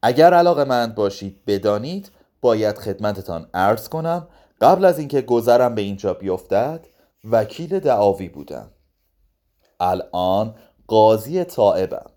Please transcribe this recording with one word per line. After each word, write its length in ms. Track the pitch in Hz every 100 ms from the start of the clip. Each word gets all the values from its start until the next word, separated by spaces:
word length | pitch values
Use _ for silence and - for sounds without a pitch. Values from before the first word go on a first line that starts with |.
اگر 320 | 113 127 165
علاقه‌مند 600 | 175 175 165 139 123 117 107
باشید 500 | 101 98 98 - -
بدانید، 680 | 101 101 104 131 190 196 _ _ _
باید 360 | 123 110 107 107
خدمتتان 720 | 107 95 107 95 92 82 -
عرض 360 | 90 98 113 -
کنم 380 | 160 165 170 165 _ _ _
قبل 240 | 120 180 190
از 140 | 151
اینکه 220 | 147 143
گذرم 540 | 120 120 113 120 123 113
به 60 |
اینجا 320 | 101 98 101
بیفتد 760 | 90 95 92 - 98 127 160 _ _ _ _
وکیل 560 | 110 113 107 - 165 190
دعاوی 500 | 151 117 104 98 90
بودم. 420 | 73 71 67 53 _ _ _ _ _ _ _ _ _ _ _
الان 760 | 90 92 - 87 90 95 113 113 _ _ _
قاضی 560 | 110 107 110 107 180
تائبم. 680 | 175 - 104 92 95 - -